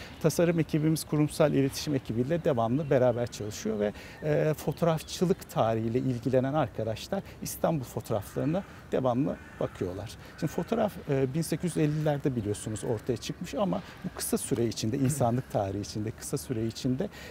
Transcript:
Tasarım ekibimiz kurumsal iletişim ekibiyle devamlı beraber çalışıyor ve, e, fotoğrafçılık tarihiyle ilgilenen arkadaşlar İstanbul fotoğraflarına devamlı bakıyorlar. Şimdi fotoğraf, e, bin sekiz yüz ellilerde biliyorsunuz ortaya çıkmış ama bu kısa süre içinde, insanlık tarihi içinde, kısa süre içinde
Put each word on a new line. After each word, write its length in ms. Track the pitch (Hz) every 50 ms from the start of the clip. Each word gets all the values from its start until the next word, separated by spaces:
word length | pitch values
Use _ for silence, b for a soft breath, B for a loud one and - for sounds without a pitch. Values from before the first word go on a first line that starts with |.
| B B B B
Tasarım 380 | - 160 - - 175 165 170 165
ekibimiz 440 | 151 - - 156 151 160 160 147 -
kurumsal 500 | - - 151 151 151 - - 165 147 123
iletişim 420 | 139 135 139 - - - 156 143
ekibiyle 480 | 135 - - 113 113 123 135 170 170 160
devamlı 460 | 170 143 113 113 113 120 143 165 139
beraber 380 | 147 127 123 123 113 117 120 117
çalışıyor 520 | - - 104 107 107 - - 214 220 208
ve, 140 | 208 208 202 B B B B B -
e, 300 | 156 147 151 151 156 151
fotoğrafçılık 960 | - - - 147 - 175 170 160 156 - - - - 185 170 - - - -
tarihiyle 500 | - 156 120 113 113 113 113 117 113 131
ilgilenen 540 | 135 131 127 120 - 135 120 131 123 135 139
arkadaşlar 680 | 156 139 110 - - 110 110 110 - - - - 196 B B B B
İstanbul 420 | - 156 - - - 175 165 147 123
fotoğraflarına 760 | - - 120 - - 117 104 101 - - 135 131 135 160 190 196 B B B B B
devamlı 440 | - - 131 127 117 123 147 - - - - - - -
bakıyorlar. 520 | 156 127 - - 104 90 90 95 - 113 - - B B B B
Şimdi 120 | - 151
fotoğraf, 400 | - - 175 - 233 233 220 202 - - - -
e, 240 | 143 131 135 131 131
bin 80 | 165
sekiz 340 | 160 - 170 160 - 175 160
yüz 20 | 165 156 147
ellilerde 460 | 151 156 151 156 147 139 - 147 127
biliyorsunuz 480 | 120 104 104 101 - - 113 107 104 -
ortaya 340 | - 120 104 - - 123 110
çıkmış 380 | - - 165 - 180 - -
ama 260 | 277 208 190 - 202 - B B B B
bu 40 | 180 -
kısa 220 | - - - - -
süre 280 | - - 139 123 117
içinde, 320 | 113 107 - - 110 107 143
insanlık 540 | 135 127 151 143 135 117 117 127 - -
tarihi 300 | - 123 101 98 98 101
içinde, 300 | 101 - - 107 104 110
kısa 260 | - - - - - -
süre 280 | - - 131 110 113
içinde 440 | 113 113 - - 131 127 131 190 - B B B B